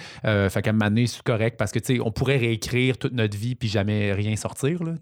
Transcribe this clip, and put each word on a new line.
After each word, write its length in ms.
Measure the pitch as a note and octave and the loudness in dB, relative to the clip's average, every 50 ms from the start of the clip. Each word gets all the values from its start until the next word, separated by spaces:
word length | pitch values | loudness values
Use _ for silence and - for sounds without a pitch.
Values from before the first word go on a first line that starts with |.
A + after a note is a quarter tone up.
| - - - - - | -8 -18 -12 -4 0
Euh, 240 | A2 G#2+ G2+ G2 G2 | 2 2 4 4 2
fait 120 | - G#2+ | 2 0
qu'à 100 | G#2 G#2+ | 0 2
Mané, 340 | G#2+ G#2+ G#2 G#2 G#2 A2+ B2 | 2 4 4 4 4 4 2
c'est 160 | A#2 - - | 2 0 -2
correct 340 | - - A#2+ G2+ A2 A#2 - | -2 -2 0 0 0 0 0
parce 140 | - A2 G2+ | -2 -2 -2
que, 80 | - A#2 | -2 -2
tu 160 | - - C3 | 0 0 0
sais, 40 | A#2+ A2+ | 0 0
on 60 | A2 | -2
pourrait 280 | G2+ - C3+ C3 C#3 C3+ | -2 0 0 2 2 2
réécrire 600 | A#2+ A#2 A2+ G#2 - - - B2+ B2+ C3 B2 - | 2 0 0 -2 -2 -2 0 2 2 2 0 0
toute 140 | - C3+ | -4 -4
notre 240 | B2+ B2 A2 G#2 G#2 | 0 0 0 0 0
vie 180 | G2+ A2 B2 B2+ | -2 -4 -4 -4
puis 140 | - B2 A2 | -2 -2 0
jamais 440 | G2 G#2+ G2 G#2 G#2+ G#2 G#2 G2+ | 0 0 2 2 0 0 0 0
rien 220 | G2 G2 G#2 G#2+ A2 | 0 0 0 -2 -2
sortir, 480 | G#2+ - A2 - - - C3+ F3 F3 | -2 -4 -6 -4 -2 -2 -2 -2 -2
là, 100 | F3 D#3+ | -4 -4
tu 60 | E3 D#3 | -6 -6